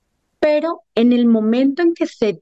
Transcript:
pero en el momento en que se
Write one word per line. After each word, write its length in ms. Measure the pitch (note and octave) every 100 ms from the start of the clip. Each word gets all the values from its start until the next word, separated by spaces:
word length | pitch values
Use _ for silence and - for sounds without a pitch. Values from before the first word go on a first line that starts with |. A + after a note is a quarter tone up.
| _ _ _ -
pero 420 | D4+ D4+ D#4 - _
en 180 | - A#3+
el 140 | A#3+ A#3+
momento 560 | A3+ G#3+ A#3 C#4 C#4
en 120 | E4+
que 120 | E4+ E4+
se 320 | - G#3+ F3